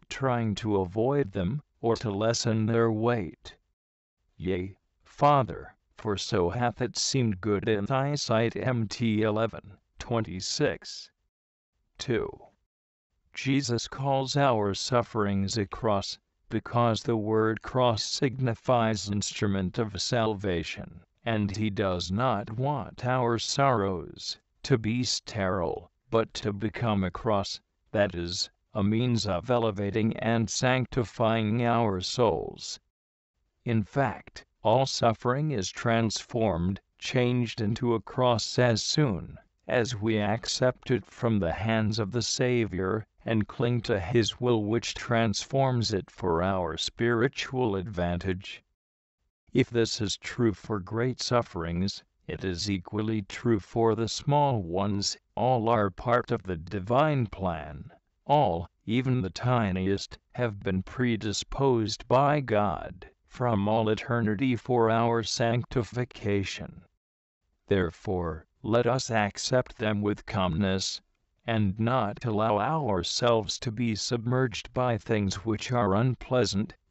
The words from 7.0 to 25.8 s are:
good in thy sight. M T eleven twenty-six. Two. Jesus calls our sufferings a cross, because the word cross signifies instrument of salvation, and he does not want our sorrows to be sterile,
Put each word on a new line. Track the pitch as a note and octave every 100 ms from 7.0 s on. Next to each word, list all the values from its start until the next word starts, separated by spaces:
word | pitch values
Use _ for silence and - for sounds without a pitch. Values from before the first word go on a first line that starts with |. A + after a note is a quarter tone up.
| - C3+ A#2 F#2
good | G#2+ G2 G#2+
in | G#2
thy | G2+ C3+ C#3
sight. | D3 - A2+ A2+ -
M | A#2+ A#2+ G#2+
T | - A2+ G#2+
eleven | A2 G#2+ A2+ D2+ - - _ -
twenty-six. | - A#2 A2 F#2 - - C#3 E2 - - - _ _ _ _ _ _ _ _ -
Two. | - A#2 - - - _ _ _ _ _ _ _ _
Jesus | - C3+ C#3 C3+ A#2 -
calls | - C#3 C3+ C3 C#3+
our | C#3 A2+ G2+
sufferings | F#2+ - B2 - A2+ G2+ G2 F#2+ A2+
a | G2
cross, | - A#2 G2+ - - _ _ -
because | A2 - A#2+ A#2 G#2+
the | - A2+
word | G#2+ A2 A2 A2
cross | - B2+ B2 A2+
signifies | - - C#3 C3 B2+ A2 - B2 A2 G#2+ G2
instrument | G2+ - - G#2 G2 F#2 -
of | A2 F#2+
salvation, | - A#2+ A2 G2 G2+ E2+ D#2+ - - - - _
and | A#2 A2 G2+ G2
he | G#2+
does | G2 G2 F2+ E2+
not | G2+ C3 G2+ -
want | A2 C3+ C#3 E2+ - B2
our | B2+ A#2 A2+
sorrows | - - C#3 A2+ G2 F2+ - - - - _ _
to | - B2+
be | G#2+ B2
sterile, | B2+ - - A2 F#2+ G2 E2 -